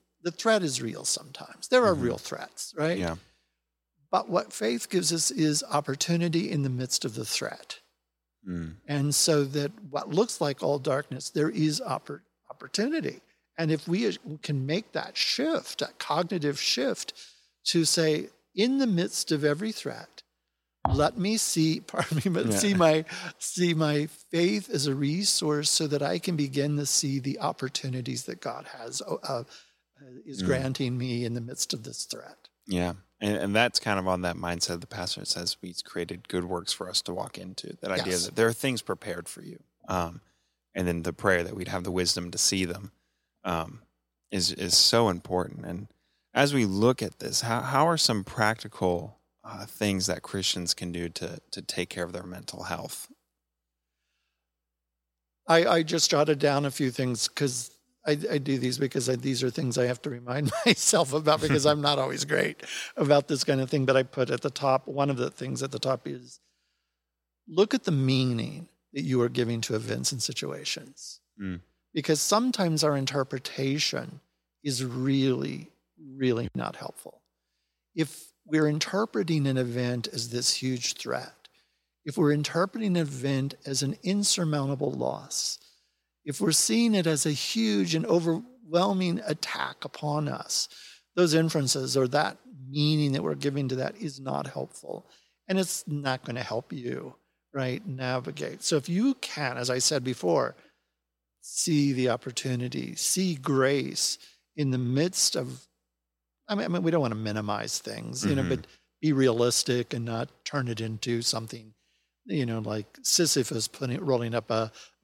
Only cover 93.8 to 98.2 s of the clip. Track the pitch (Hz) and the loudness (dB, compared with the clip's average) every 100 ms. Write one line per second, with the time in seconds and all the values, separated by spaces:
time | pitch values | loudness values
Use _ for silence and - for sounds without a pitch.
93.8 | - - 175 135 135 143 139 135 - - | -4 -6 -10 -8 -6 -6 -6 -8 -10 -10
94.8 | - - - _ _ _ - 190 180 - | -12 -12 -12 _ _ _ -2 0 0 -4
95.8 | - 147 139 131 - 123 - 110 - 127 | -6 -4 -2 -2 -4 -8 -4 -6 -6 -8
96.8 | 120 127 - - _ _ _ 143 127 131 | -6 -6 -8 -14 _ _ _ -4 -4 -4
97.8 | 208 131 127 127 | -6 -6 -2 -2